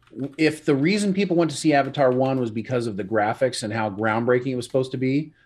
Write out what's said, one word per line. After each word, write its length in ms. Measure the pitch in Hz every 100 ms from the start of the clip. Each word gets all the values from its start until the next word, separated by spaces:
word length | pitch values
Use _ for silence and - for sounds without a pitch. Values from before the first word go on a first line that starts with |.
| _ - 139 -
if 260 | 156 151 -
the 80 |
reason 400 | 135 156 208 202
people 220 | 185 190 170
went 160 | 160
to 60 | 139
see 160 | 160
Avatar 360 | 143 131 147 131
one 280 | 127 131 131
was 100 | 120
because 380 | 113 107 127 117
of 100 | 98
the 60 |
graphics 580 | 95 110 104 113 127 -
and 100 | 107
how 200 | 113 107
groundbreaking 560 | 98 110 110 120 123 131
it 80 | 127
was 100 | 117
supposed 240 | 131 131
to 40 | 127
be, 360 | 131 139 156 -